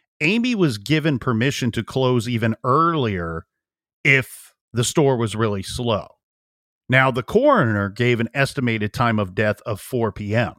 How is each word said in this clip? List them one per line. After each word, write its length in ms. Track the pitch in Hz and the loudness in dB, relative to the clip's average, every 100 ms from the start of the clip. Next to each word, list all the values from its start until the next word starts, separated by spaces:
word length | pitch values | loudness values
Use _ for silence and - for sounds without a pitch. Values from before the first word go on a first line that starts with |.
| _ _ | _ _
Amy 320 | 151 226 247 | 0 0 0
was 240 | 226 165 104 | 2 0 0
given 400 | 101 156 151 131 | 0 0 2 0
permission 540 | - 113 135 - 123 | 0 0 0 0 -2
to 120 | 117 | -4
close 460 | 104 131 127 123 113 | -4 -2 2 0 0
even 260 | 117 113 110 | -2 -2 -2
earlier 840 | 123 143 165 160 117 92 82 82 - _ _ _ _ _ | 0 2 2 0 -2 -2 -6 -8 -12 _ _ _ _ _
if 500 | 151 135 - - - _ _ | 2 2 0 -12 -20 _ _
the 120 | 113 | -4
store 340 | 120 - 139 123 | -2 2 2 2
was 180 | 113 107 | -2 0
really 280 | 113 101 | -2 -2
slow. 440 | - - 120 101 - _ _ _ _ _ _ _ - | -6 -4 -2 -2 -4 _ _ _ _ _ _ _ 0
Now, 220 | 131 131 | 2 2
the 140 | 123 | 0
coroner 640 | - 214 294 254 117 104 101 | 0 2 4 4 4 2 -2
gave 300 | 98 123 117 | 0 0 0
an 100 | 120 139 | -2 -2
estimated 580 | 139 - 123 113 107 | -2 -2 -2 -2 -4
time 240 | - 120 107 | -2 0 0
of 160 | 98 | -2
death 260 | 92 107 104 - | -2 -2 -2 -6
of 160 | 101 | -10
four 300 | - 123 113 | -6 -2 -2
P 240 | - 101 110 | -4 -2 -2
M. 180 | 98 | -2